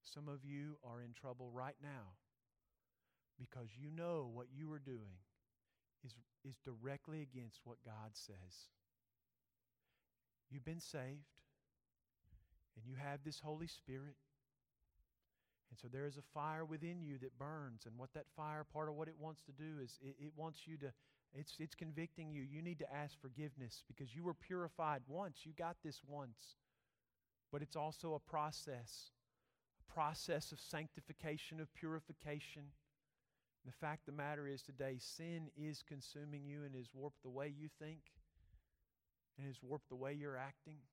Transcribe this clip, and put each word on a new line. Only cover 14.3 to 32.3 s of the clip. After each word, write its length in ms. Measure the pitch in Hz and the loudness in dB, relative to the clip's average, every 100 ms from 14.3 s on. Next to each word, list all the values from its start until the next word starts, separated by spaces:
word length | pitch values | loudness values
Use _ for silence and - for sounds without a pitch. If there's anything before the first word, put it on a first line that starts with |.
| _ _ _ _ _ _ - _ _ _ _ _ _ _ | _ _ _ _ _ _ -20 _ _ _ _ _ _ _
and 80 | 117 | -8
so 80 | 120 | 8
there 180 | 127 143 | 8 8
is 120 | 139 | 4
a 40 | - | -2
fire 300 | 151 151 156 | 6 6 6
within 380 | 160 156 170 175 | 4 4 4 2
you 160 | 156 135 | 2 2
that 200 | 131 120 | 0 0
burns, 480 | 143 156 139 113 117 | 0 2 0 -2 -6
and 100 | 113 | -4
what 160 | 131 | -2
that 140 | 156 - - | -4 -6 0
fire, 260 | 156 151 | 2 2
part 240 | 147 151 156 | 2 4 4
of 60 | |
what 140 | 151 160 | 4 0
it 80 | 156 | 0
wants 220 | 156 156 - | -4 -4 -10
to 60 | |
do 280 | 139 156 151 | -6 -2 -2
is 140 | 123 - | -4 -4
it, 140 | 135 131 | -8 -6
it 120 | 147 151 | -8 -2
wants 300 | 160 156 - | -4 -4 -8
you 100 | 160 | -4
to, 160 | 139 - - _ _ | -4 -6 -18 _ _
it's, 220 | 135 151 - | -8 -6 -2
it's 140 | 156 | -4
convicting 580 | - 160 151 165 - 156 | -2 -2 0 -2 -2 -2
you. 120 | 147 | 0
You 180 | 131 147 | 0 0
need 160 | 175 156 | 0 0
to 140 | 135 | 0
ask 260 | 139 147 - | 2 0 -2
forgiveness 640 | 135 123 151 135 120 - - | -6 -2 -2 -2 -4 -6 -10
because 280 | 123 131 131 | -6 -4 0
you 80 | |
were 120 | 175 160 | 2 0
purified 680 | - 180 170 - 156 143 123 | 0 0 2 4 6 6 2
once. 320 | 160 196 127 | 0 0 -4
You 100 | 156 156 | -8 0
got 200 | 165 175 | 0 2
this 160 | 156 131 135 | -2 -4 -4
once. 480 | 143 131 110 - - _ _ _ _ _ _ _ _ _ | -4 -4 -8 -16 -18 _ _ _ _ _ _ _ _ _
But 120 | 147 | 0
it's 120 | 147 160 | 2 2
also 380 | 156 151 170 | 2 2 2
a 60 | 151 | 2
process, 920 | - 160 151 147 - 123 117 - - _ _ _ _ _ _ _ | 4 4 6 2 -2 -2 -4 -8 -10 _ _ _ _ _ _ _
a 100 | - | -2
process 600 | - 151 160 - 156 - | 6 6 6 4 4 4
of 80 | 147 | -6
sanctification, 1000 | - 156 156 - - 156 160 151 - 160 | -2 0 0 -6 -10 -2 0 0 0 -4
of 140 | 156 | -4
purification. 880 | - 160 160 - - 151 | -2 0 0 -2 -6 -2